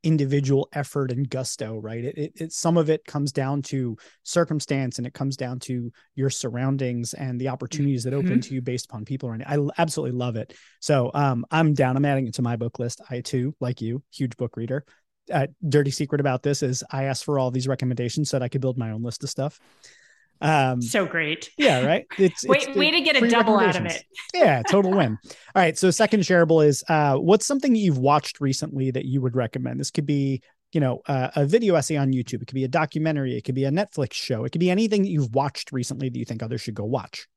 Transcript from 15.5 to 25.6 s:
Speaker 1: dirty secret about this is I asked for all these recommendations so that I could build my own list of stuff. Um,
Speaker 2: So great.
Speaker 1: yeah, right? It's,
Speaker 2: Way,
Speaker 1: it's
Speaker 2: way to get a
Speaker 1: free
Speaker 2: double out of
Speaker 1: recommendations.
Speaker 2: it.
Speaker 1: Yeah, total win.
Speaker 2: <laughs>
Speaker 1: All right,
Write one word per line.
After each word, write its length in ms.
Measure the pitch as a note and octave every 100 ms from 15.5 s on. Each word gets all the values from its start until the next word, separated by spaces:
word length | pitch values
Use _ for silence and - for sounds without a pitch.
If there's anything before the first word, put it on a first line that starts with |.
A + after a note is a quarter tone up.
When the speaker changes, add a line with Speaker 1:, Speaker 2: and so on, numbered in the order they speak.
| _ D#3+
Speaker 1:
dirty 240 | D3+ C#3
secret 300 | - D3 C#3+
about 220 | C#3 B2+
this 180 | C#3+ C#3+
is 200 | C#3 B2 -
I 140 | C#3 C3+
asked 180 | B2+
for 160 | - C#3+
all 100 | B2+
these 180 | B2+ B2+
recommendations 640 | C3 C3 B2 A#2+ - D3
so 80 | C#3
that 60 |
I 60 | A#2+
could 120 | C#3
build 160 | C3 B2
my 140 | A2+
own 120 | A2
list 200 | A#2+ -
of 60 | C#3
stuff. 300 | - C#3+ - _ _ - - _ _ _ _
Um, 400 | D#3 D#3 C3 B2
Speaker 2:
So 240 | A#2 G#3+ F3+
great. 460 | E3 D3+ D3+ - -
Speaker 1:
yeah, 280 | C#4 B2+ C3
right? 200 | D#3+ - -
It's, 280 | F#3+ - B2+
Speaker 2:
Way, 120 | C4+
Speaker 1:
it's 180 | C#4 C#4
Speaker 2:
way 160 | D4
to 80 | E4+
get 160 | D#4+ C#4
a 40 |
Speaker 1:
free 100 | A#3
Speaker 2:
double 260 | A#3 A3 G#3
out 120 | F#3
of 60 | F3+
Speaker 1:
recommendations. 280 | E3+ E3 - - -
Speaker 2:
it. 40 | F4+
Speaker 1:
Yeah, 240 | C#4 C3+
total 280 | A#2 F#3+ F#3+
win. 260 | G3 C3 G#2+
Speaker 2:
<laughs> 40 | -
Speaker 1:
All 60 | - -
right, 220 | F#3+